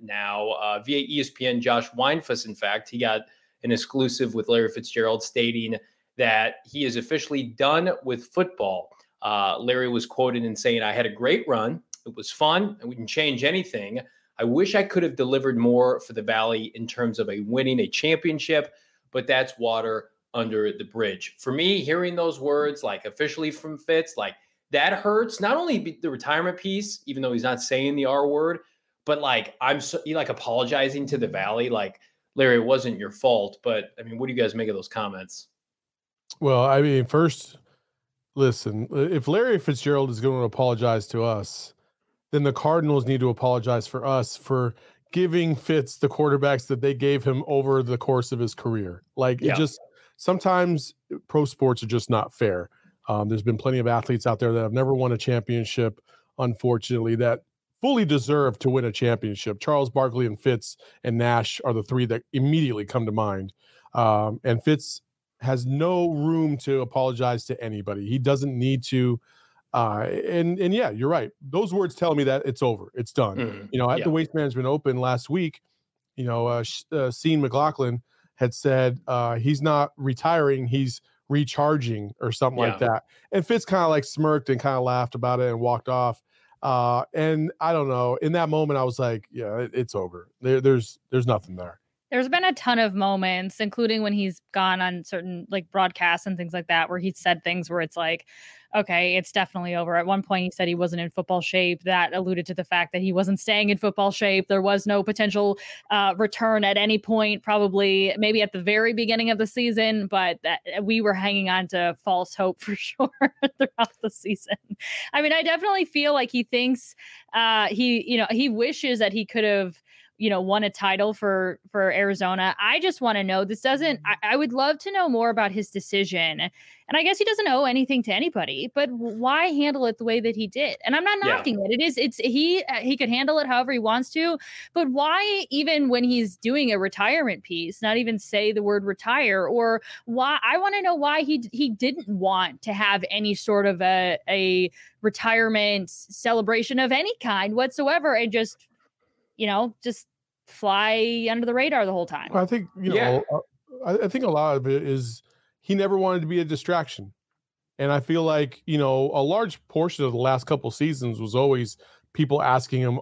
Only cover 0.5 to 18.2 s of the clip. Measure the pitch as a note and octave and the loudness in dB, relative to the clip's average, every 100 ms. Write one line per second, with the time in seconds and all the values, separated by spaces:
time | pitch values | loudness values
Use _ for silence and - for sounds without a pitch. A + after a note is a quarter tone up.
0.5 | D2+ G#2+ G#2 A2+ C#3+ C#3 D3 - - B2+ | -4 -4 -4 -2 -4 -2 -4 -6 -4 -2
1.5 | A#2+ A#2+ A#2 A2+ A#2+ C3 D#3+ D3+ A#2+ A2 | 0 2 0 0 -2 0 0 -4 -6 -6
2.5 | G2+ G2+ G#2+ - A#2+ A#2 A2 - _ _ | -6 -4 -4 -6 -4 -2 -2 -6 _ _
3.5 | _ A#2+ A#2 - C3+ C3 - A#2+ A2 G#2+ | _ -2 -2 0 0 0 0 -2 -2 2
4.5 | A#2 A2 B2 A#2+ A#2 A2 A2+ - B2 A#2 | 2 2 -2 -8 -2 0 -2 -2 -2 0
5.5 | A#2 A2+ G#2+ _ _ _ - A#2 A2 A2+ | -2 -4 -8 _ _ _ -2 2 2 0
6.5 | - - C#3+ C3+ A#2+ A#2+ D#3 - C#3+ A#2+ | -4 -12 -4 -2 -2 -2 -4 -2 -4 -4
7.5 | A2 C#3 D#3+ F3+ - B2+ A#2+ - F3+ F3+ | 0 2 2 0 -2 -4 -6 -4 -2 -2
8.5 | - E3+ D#3+ - _ _ - G#2+ G#2 G2 | -2 -4 -4 -8 _ _ -8 -2 0 0
9.5 | F2 A#2+ B2+ B2+ A#2+ A#2+ - B2+ A#2+ A#2 | 0 0 0 0 -2 -4 0 0 0 -4
10.5 | G#2+ B2 A#2 G#2+ A2 A2+ G#2 B2+ F#3+ - | -2 0 0 0 0 -2 0 2 2 2
11.5 | A2+ A2 E3 - - A#2+ - - - D3+ | 0 0 -4 -12 -20 -18 -14 -10 0 4
12.5 | F3 G#3 G#3 A#2+ B2 A2 D#3 D3+ A#2+ C#3+ | 4 0 -6 -12 -12 -6 0 0 2 0
13.5 | F#3 F#3 A2 G2+ A#2+ B2+ _ _ - A#2 | 0 -4 -8 -8 -10 -12 _ _ -2 2
14.5 | C#3+ F#3+ G#3 G3 F3+ E3 C3 B2+ C3+ C3+ | 2 2 2 2 0 0 0 0 2 2
15.5 | A#2 A#2+ A#2+ B2 B2+ - A2 G#2+ A2 A2+ | 2 4 6 4 2 -4 -8 -2 0 2
16.5 | A2 A2+ A2+ A#2 - A#2+ G#2 G#2 G2+ G#2 | 0 -4 -10 -10 -2 -2 -2 -4 -4 -2
17.5 | B2+ C3 B2+ G2 - D#3 D#3+ | 0 2 2 0 0 0 2